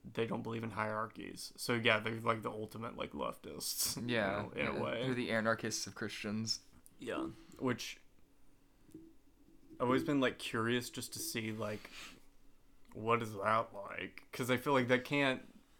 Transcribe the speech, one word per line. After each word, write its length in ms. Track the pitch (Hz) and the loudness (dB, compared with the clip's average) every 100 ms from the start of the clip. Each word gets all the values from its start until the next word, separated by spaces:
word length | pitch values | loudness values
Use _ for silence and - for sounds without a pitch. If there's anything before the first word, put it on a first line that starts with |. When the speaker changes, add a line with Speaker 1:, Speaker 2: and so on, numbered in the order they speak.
| 127 | -6
Speaker 1:
they 120 | 117 113 | -2 0
don't 160 | 117 | -2
believe 220 | 113 113 | -2 -4
in 60 | 113 | -4
hierarchies. 800 | 104 107 107 110 - - - - - | 0 0 0 -4 -6 -10 -10 -12 -6
So, 180 | - | 0
yeah, 260 | 120 117 107 | 4 8 6
they're, 180 | 113 117 | 4 0
like, 200 | 117 113 | 2 2
the 80 | 117 | 0
ultimate, 460 | 107 107 110 117 - | -4 -8 -8 -8 -4
like, 160 | - | -4
leftists, 840 | 71 60 - - 73 - - - - | -2 -4 -4 -10 -6 -4 0 0 0
you 180 | 120 117 | 0 2
Speaker 2:
Yeah, 140 | 98 101 | 2 0
Speaker 1:
know, 100 | 107 120 | -2 0
in 100 | 101 | 0
a 80 | |
Speaker 2:
yeah. 60 | 139 | 0
Speaker 1:
way. 200 | 135 131 | 0 0
Speaker 2:
They're 100 | 131 | 0
the 160 | 123 110 | 0 2
anarchists 560 | 110 110 110 113 - - | 2 4 2 0 -2 -4
of 80 | |
Christians. 680 | - 107 - 107 107 110 - - - - - | -6 -6 -4 -4 -2 -2 -4 -6 -20 -20 -10
Speaker 1:
Yeah, 280 | - 92 131 - - - | -6 -4 -4 -8 -18 -4
which 400 | 131 120 - - - - - - - - - - - - - - - _ - - - - | -2 -2 -4 -10 -18 -20 -20 -20 -20 -20 -20 -20 -20 -20 -20 -20 -20 _ -20 -20 -20 -2
I've 80 | 123 | 2
always 160 | 131 | 4
been, 180 | - 143 | 4 4
like, 180 | 127 - | 4 0
curious 520 | - 117 113 123 120 | -2 2 2 2 0
just 220 | - - | -8 -8
to 60 | - | -6
see, 340 | - 120 110 | -4 -4 -4
like, 380 | 110 107 107 - - - - - - - - - - - | -4 -4 -6 -10 -14 -14 -16 -20 -20 -20 -20 -20 -20 -16
what 280 | - 110 117 | -4 2 2
is 100 | 110 | 2
that 340 | 104 101 110 117 | 0 4 4 2
like? 520 | 101 98 - 92 - - | -8 -8 -8 -8 -10 -12
'Cause 180 | - 123 | -4 2
I 60 | 123 | 2
feel 160 | 147 | 4
like 160 | 135 123 | 4 6
that 160 | 127 | 2
can't 380 | 123 143 135 131 - - - | 4 2 2 0 -6 -20 -20